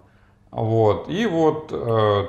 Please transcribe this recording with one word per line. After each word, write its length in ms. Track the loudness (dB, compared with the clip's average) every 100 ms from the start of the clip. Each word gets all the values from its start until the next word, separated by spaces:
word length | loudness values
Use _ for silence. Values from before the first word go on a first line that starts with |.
| _ _ _ _ _
Вот. 600 | -6 -2 2 2 2 -2
И 160 | -4 -2
вот, 420 | 2 0 0 -6
э, 580 | -8 -2 2 2 2